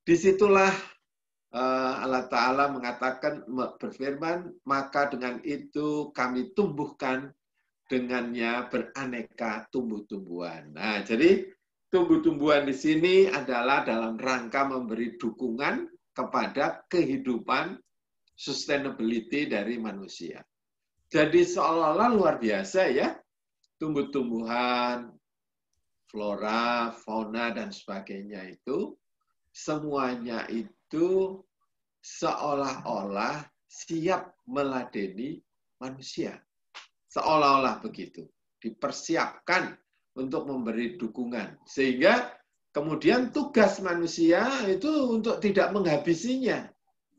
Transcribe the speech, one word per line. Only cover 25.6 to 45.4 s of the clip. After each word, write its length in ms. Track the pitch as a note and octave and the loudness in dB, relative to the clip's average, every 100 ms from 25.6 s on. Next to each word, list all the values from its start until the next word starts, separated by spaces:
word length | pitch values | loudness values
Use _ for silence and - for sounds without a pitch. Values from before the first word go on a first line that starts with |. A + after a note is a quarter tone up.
| _ _ _ _ _ | _ _ _ _ _
flora, 880 | G#2+ G#2 G2+ G#2+ A2+ A#2+ A#2+ A#2 - | -6 -4 -4 -2 0 0 0 -2 -6
fauna, 560 | - A2 G#2+ A2+ A#2 | -8 -6 -4 -4 -4
dan 240 | A2 G2+ G2 | -4 -8 -10
sebagainya 720 | - G2 - G2 G#2 G2+ F#2 | -12 -12 -10 -12 -12 -14 -14
itu, 480 | - B2 D#3 - - _ _ _ _ _ | -14 -6 -4 -4 -10 _ _ _ _ _
semuanya 960 | - - D3+ D3+ C#3 B2+ B2 A#2+ A2+ - | -12 -6 -6 -4 -2 -2 -4 -6 -6 -4
itu 960 | A2+ G#2 _ _ D3+ F3 F#3+ F#3+ F#3+ - _ _ _ _ _ | -6 -6 _ _ 0 2 2 0 -4 -16 _ _ _ _ _
seolah-olah 1400 | - - D#3+ - D3 C#3 C3+ C3+ - G#2+ G2+ G2 A#2 D3+ D3 _ _ | -18 -4 -2 0 0 0 -2 -4 -6 -4 -4 -2 -2 -4 -10 _ _
siap 720 | - - E3 E3+ F3+ - _ B2 | -18 -6 -2 0 0 -4 _ -6
meladeni 960 | C#3 C#3 B2+ A#2 A2+ G2 F#2+ C#3 E3+ - _ _ - | -2 -2 -2 -4 -6 -6 -6 -8 -10 -16 _ _ -14
manusia. 560 | C3 C3+ C3 - G#2+ - _ _ _ - - _ _ | -12 -12 -10 -6 -6 -8 _ _ _ -20 -20 _ _
Seolah-olah 720 | - - D#3 C#3 C3+ B2+ G#2+ | -4 2 4 6 6 4 0
begitu. 480 | A2+ - E2+ F2 D#2+ _ _ _ | -8 -10 -14 -14 -20 _ _ _
Dipersiapkan 1120 | A2 - C#3 - - D#3+ A#2 - - F3+ C#3 - _ _ _ B2+ | -12 -6 -6 -4 -2 0 0 -4 0 0 0 -8 _ _ _ -8
untuk 320 | C3 D#3 C#3 | -4 -4 -4
memberi 480 | C3 A#2 A2 A#2 - | -4 -2 -2 -4 -4
dukungan. 640 | A2+ B2+ A#2+ A#2+ F2 - - | -8 -6 -6 -6 -8 -12 -8
Sehingga 640 | C3+ C3 B2 F3 - - - _ _ _ | 0 0 6 6 6 2 -10 _ _ _
kemudian 640 | D3 D#3 D3 D#3+ B3 B3 D4+ | -4 -2 2 4 4 2 -2
tugas 480 | - A#3 G3+ - | 0 4 4 4
manusia 640 | F#3 E3+ E3 E3 E3 F3+ B3 C4+ | -2 -2 -2 4 6 6 4 0
itu 480 | G3+ F#3+ D4 D4+ B3+ | 0 0 0 2 2
untuk 320 | A3+ A3+ - | 0 0 0